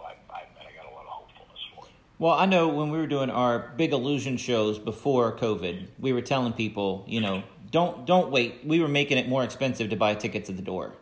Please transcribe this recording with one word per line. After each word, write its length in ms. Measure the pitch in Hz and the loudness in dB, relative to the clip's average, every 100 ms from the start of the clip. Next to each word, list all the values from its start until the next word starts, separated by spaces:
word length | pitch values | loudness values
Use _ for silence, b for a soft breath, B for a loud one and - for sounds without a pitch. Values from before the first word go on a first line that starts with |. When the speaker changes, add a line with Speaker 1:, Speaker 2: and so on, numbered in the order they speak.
| 82 | -16
Speaker 1:
I, 100 | - - | -18 -16
I, 80 | - - - | -16 -16 -20
I 100 | - - | -20 -20
got 160 | - | -20
a 20 | - | -18
lot 80 | |
of 80 | - | -16
hopefulness 480 | - - - - - - - | -16 -16 -20 -20 -16 -16 -16
for 100 | - | -20
it. 60 | - _ _ | -20 _ _
Speaker 2:
Well, 160 | 160 | 2
I 120 | 151 190 | 4 6
know 220 | 185 165 | 6 4
when 220 | 147 151 | 2 0
we 60 | 156 | -2
were 100 | 151 | 0
doing 220 | 139 131 | 0 0
our 420 | 110 123 117 - - | 2 2 2 -2 -2
Big 140 | 160 | 0
Illusion 440 | 143 127 139 123 123 | 0 0 -2 -2 -4
shows 420 | - 117 107 104 | 0 2 2 0
before 560 | - 107 143 127 117 110 | -4 -4 0 2 2 2
covid, 500 | 117 101 92 92 92 - | -2 0 -2 -6 -10 -6
we 140 | 131 | -2
were 80 | 120 | 0
telling 320 | 120 139 123 | 0 0 0
people, 520 | 110 110 101 98 95 - | -2 -4 -2 -2 -2 -4
you 120 | 113 | -4
know, 220 | 104 95 - - - | -2 -2 -6 -16 -2
"Don't, 340 | 165 175 - 127 | 0 2 -2 2
don't 260 | 180 151 | 4 4
wait." 300 | 131 117 - | 2 0 -2
We 160 | 147 160 | 0 2
were 80 | 156 | 4
making 300 | 143 143 131 | 2 2 2
it 100 | 117 | 2
more 160 | 131 | 0
expensive 460 | 120 - 135 - 110 | 0 -2 -2 -2 -2
to 60 | 101 | 2
buy 200 | 107 104 | 2 2
tickets 340 | 110 104 - | -2 -6 -6
at 60 | 95 | -8
the 60 | |
door. 320 | 95 92 62 - | -6 -6 -6 -12